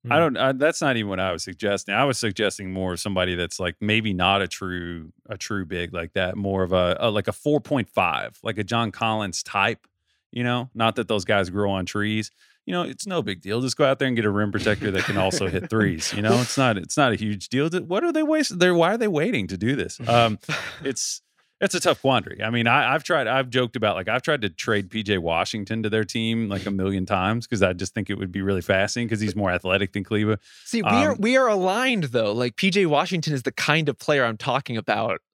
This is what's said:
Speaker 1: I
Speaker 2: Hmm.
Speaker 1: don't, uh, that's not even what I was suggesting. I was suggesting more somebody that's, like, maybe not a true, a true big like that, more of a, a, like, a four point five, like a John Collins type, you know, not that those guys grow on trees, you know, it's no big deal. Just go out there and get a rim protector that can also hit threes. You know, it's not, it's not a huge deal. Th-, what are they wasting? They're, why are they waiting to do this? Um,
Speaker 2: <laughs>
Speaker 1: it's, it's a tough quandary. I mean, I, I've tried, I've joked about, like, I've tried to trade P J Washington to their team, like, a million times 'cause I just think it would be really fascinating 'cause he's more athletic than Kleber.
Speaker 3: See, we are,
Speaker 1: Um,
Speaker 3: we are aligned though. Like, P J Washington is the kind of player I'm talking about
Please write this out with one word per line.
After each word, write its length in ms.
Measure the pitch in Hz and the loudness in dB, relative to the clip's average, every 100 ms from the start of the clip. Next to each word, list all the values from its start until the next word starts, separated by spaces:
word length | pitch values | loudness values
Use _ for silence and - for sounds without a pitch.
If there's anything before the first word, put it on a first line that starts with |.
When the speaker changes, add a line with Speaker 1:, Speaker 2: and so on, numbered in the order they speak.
| 117 | 4
Speaker 1:
I 60 | 143 | 4
Speaker 2:
Hmm. 180 | 165 | 4
Speaker 1:
don't, 20 | 107 | 4
uh, 160 | 135 | 2
that's 280 | 131 151 - | 4 2 2
not 140 | 147 120 | 2 2
even 120 | 101 | 0
what 120 | 95 | 0
I 120 | 95 | 0
was 120 | 82 | -2
suggesting. 500 | - 87 104 98 - | -6 -4 -2 -2 0
I 100 | 104 | 0
was 140 | 139 127 | 2 0
suggesting 540 | 113 95 104 - 95 | -2 0 -2 -2 -8
more 240 | 95 92 95 | -4 -4 -4
somebody 400 | 104 95 90 87 | -2 0 0 0
that's, 240 | 85 - | -4 -4
like, 160 | 90 - | -4 -4
maybe 320 | 107 110 107 | 0 0 0
not 300 | 90 90 98 | 2 2 2
a 60 | 92 | 0
true, 640 | - 95 90 87 85 80 _ - | -6 -8 -6 -8 -10 -14 _ -16
a 100 | 101 | -12
true 260 | - 101 | -6 -6
big 300 | 85 87 87 | -4 -6 -6
like 180 | 87 82 | -6 -4
that, 220 | 98 90 101 | -2 -2 -2
more 260 | 98 95 | -2 0
of 80 | 90 | 2
a, 240 | 92 90 87 | 2 2 2
a, 100 | 117 | 0
like, 180 | 104 98 | 0 -2
a 40 | |
four 280 | - 147 147 | -2 0 0
point 280 | - 139 107 | 2 -2 0
five, 500 | - 90 65 50 - | 0 0 0 -4 -8
like 160 | 113 107 | -6 -4
a 60 | |
John 260 | 104 117 113 | -2 0 0
Collins 520 | - 113 110 101 - | 0 0 0 -2 -6
type, 440 | - 101 101 113 _ _ _ _ _ | -4 2 2 0 _ _ _ _ _
you 100 | 120 | -4
know, 260 | 123 123 127 | 0 0 -4
not 220 | 117 113 110 | 2 2 2
that 120 | 113 | -2
those 160 | 107 | -2
guys 240 | 90 104 92 | 2 2 2
grow 220 | 98 101 | 0 0
on 160 | 95 92 | 0 -2
trees, 440 | 104 104 110 107 _ _ _ - | -2 0 -2 -4 _ _ _ -6
you 60 | |
know, 100 | 180 | -4
it's 240 | 147 135 202 | -4 -8 -4
no 160 | 175 | -4
big 180 | 101 92 | -4 -6
deal. 200 | 98 113 | -4 -2
Just 160 | 131 - | -2 2
go 80 | |
out 140 | 143 135 | 2 2
there 100 | 135 | 0
and 80 | 117 | 2
get 80 | |
a 60 | 107 | 2
rim 200 | 101 104 | 2 0
protector 380 | 101 107 104 107 | 0 0 2 0
that 140 | 95 | -2
can 120 | - 98 | 0 0
also 300 | 95 90 95 | 2 0 -2
hit 200 | 90 87 | -2 -2
threes. 420 | 110 101 80 - | 2 2 0 -4
You 80 | 101 | -2
know, 180 | 107 120 | 2 2
it's 160 | 123 - | 2 2
not, 220 | 127 104 | 2 2
it's 180 | 82 - | -2 2
not 160 | 135 | 2
a 40 | 104 | 2
huge 320 | 107 104 - | -2 -4 -2
deal. 180 | 123 156 | -2 0
Th-, 140 | 175 | -2
what 180 | 160 190 | -2 -2
are 80 | 339 | 0
they 100 | 311 | 0
wasting? 360 | 311 311 285 185 | 2 0 0 4
They're, 160 | 180 | 4
why 200 | 175 170 | 6 4
are 40 | 226 | 2
they 100 | 214 | 0
waiting 380 | 156 180 175 92 | 0 0 0 -2
to 80 | 95 | -2
do 180 | 107 135 | 0 0
this? 240 | 120 - 117 | -4 -6 2
Um, 300 | 120 117 107 - 147 | 4 4 0 -6 -8
Speaker 2:
<laughs> 220 | - - | -8 -8
Speaker 1:
it's, 360 | 135 120 - - _ _ _ _ | -8 -6 -6 -8 _ _ _ _
it's 140 | 196 | -2
a 60 | 180 | 2
tough 200 | 185 143 | 2 2
quandary. 400 | 135 127 - - | 4 2 0 -6
I 80 | 107 | -2
mean, 160 | 120 117 | 0 0
I, 280 | 131 123 | 2 2
I've 100 | 151 | 0
tried, 220 | - 165 113 | 0 0 2
I've 220 | 131 131 | -2 0
joked 280 | 123 123 120 | -2 -2 0
about, 200 | 107 90 | 0 0
like, 120 | 92 | -2
I've 140 | 120 | -2
tried 200 | - 147 | 0 -2
to 80 | 104 | -2
trade 400 | 80 - 104 95 | -4 -2 -2 -2
P 120 | 110 | -6
J 160 | 101 98 | -2 0
Washington 640 | 82 82 95 110 98 113 | 0 0 -2 -4 -6 -4
to 40 | 107 | -2
their 140 | 110 | -2
team, 440 | 107 117 113 113 110 | -2 -2 -2 -2 -2
like, 180 | 98 101 | -4 -4
a 40 | |
million 360 | 98 95 98 92 | -2 -2 -2 0
times 400 | 98 92 117 - | 0 2 -2 -4
'cause 160 | 107 | 0
I 100 | 95 | 2
just 220 | 90 95 | 0 -6
think 160 | - 98 | -6 -6
it 80 | 98 | -6
would 140 | 95 | -4
be 100 | 98 | -4
really 180 | 95 98 | -2 -2
fascinating 480 | - 95 101 123 117 | 0 0 2 -2 -4
'cause 120 | 107 | -2
he's 160 | 107 104 | -2 -2
more 140 | 98 | -2
athletic 420 | 90 92 95 98 | -2 0 0 0
than 100 | 104 | -4
Kleber. 340 | 92 104 107 104 - - | -2 0 0 -2 -6 -20
Speaker 3:
See, 180 | - 233 | -4 -2
we 60 | 208 | 2
are, 240 | 233 302 | 2 2
Speaker 1:
Um, 40 | 240 | 2
Speaker 3:
we 160 | 214 262 | 2 4
are 100 | 254 | 4
aligned 560 | 208 185 208 262 226 | 2 0 0 0 0
though. 280 | 143 117 107 | 0 0 0
Like, 240 | 113 123 - | 0 -2 0
P 140 | 190 | 0
J 160 | 190 175 | 2 4
Washington 460 | 147 170 175 151 | 2 2 -2 -2
is 100 | 139 | -2
the 80 | 131 | -4
kind 360 | - - 156 151 | -2 2 2 2
of 100 | 120 | -2
player 260 | - 147 | 0 2
I'm 120 | 120 110 | 2 -2
talking 400 | - 127 - 113 | -2 -2 -2 -6
about 440 | 107 104 110 - _ | 0 0 0 -4 _